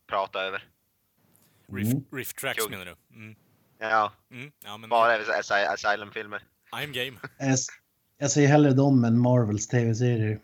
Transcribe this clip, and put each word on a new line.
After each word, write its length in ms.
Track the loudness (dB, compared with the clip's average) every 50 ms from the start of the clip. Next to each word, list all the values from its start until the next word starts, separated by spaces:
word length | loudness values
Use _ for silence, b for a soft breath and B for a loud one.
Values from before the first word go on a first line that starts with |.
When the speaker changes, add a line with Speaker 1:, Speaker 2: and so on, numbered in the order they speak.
| _
Speaker 1:
prata 360 | -6 -4 -4 -4 -4 -4 -6 -6
över. 220 | -6 -6 -8 -12 _ _ _ _ _ _ _ _ _ _ _ _ _ _ _ _ _ _ _ _ -14 -8
Speaker 2:
Riff, 160 | -6 -4 -2 -4
Speaker 3:
Mm. 120 | -4 -6 -10 -12
Speaker 2:
riff 220 | -12 -10 -10 -10
tracks 280 | -8 -6 -6 -4 -4 -4
Speaker 1:
Kul. 80 | -6
Speaker 2:
menar 140 | -6 -10 -12
du? 120 | -14 -16 -20 _ _ _
Mm. 200 | -20 -20 -20 -20 -20 _ _ _ _ _ _ _ _
Speaker 1:
Ja. 340 | -4 0 2 2 2 0 -2 _ _ _
Speaker 2:
Mm, 220 | -18 -18 -18 -18 -20 _ -18
ja, 120 | -18 -16
men 140 | -16 -4 0
Speaker 1:
Bara 260 | 2 4 4 4 4 2
Asy-, 140 | 0 -2 -2 -2
Asy-, 260 | -2 0 0 0 0 0 -2
Asylum-filmer. 680 | -2 -2 -2 -2 -2 -4 -10 -10 -12 -10 -10 -12 -12 -14 _ _ _ _ _ -10
Speaker 2:
I'm 140 | -10 -10 -8 -6 -6 -6
game. 140 | -8 -8 -12 -16 -18 -12 -6
Speaker 3:
Jag 140 | -2 0 0
s-, 140 | 0 -2 -6 -12 -20 _ _ _ _ _ _ _ -6
jag 120 | -6 -2
ser 160 | 2 4 4
hellre 240 | 6 6 6 6 6 4
dem 320 | 4 4 4 4 4 4
än 140 | 4 4 4
Marvels 500 | 4 4 4 4 2 2 -2 -4 -4 -2
T 160 | 0 0 0
V-serier. 560 | 0 0 0 0 0 0 0 0 -2 -4 -6